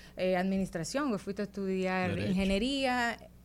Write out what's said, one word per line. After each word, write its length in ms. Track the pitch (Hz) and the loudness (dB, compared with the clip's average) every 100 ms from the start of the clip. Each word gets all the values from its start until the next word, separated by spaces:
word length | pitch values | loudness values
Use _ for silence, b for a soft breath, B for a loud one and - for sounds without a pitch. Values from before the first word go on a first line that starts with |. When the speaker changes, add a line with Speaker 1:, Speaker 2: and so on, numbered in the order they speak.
| B - | B -2
Speaker 1:
eh, 180 | 185 180 | 2 2
administración, 760 | 190 190 185 170 160 269 294 | 2 0 0 -2 -2 -2 0
o 40 | 202 | -2
fuiste 240 | - 202 | -4 -6
a 20 | 196 | -6
estudiar 640 | 202 190 190 185 185 185 | -4 -2 0 0 0 0
Speaker 2:
Derecho. 160 | 202 208 | 0 2
Speaker 1:
ingeniería, 840 | 185 190 196 247 277 262 247 233 - - - | 2 4 2 2 2 2 2 0 -4 -12 -18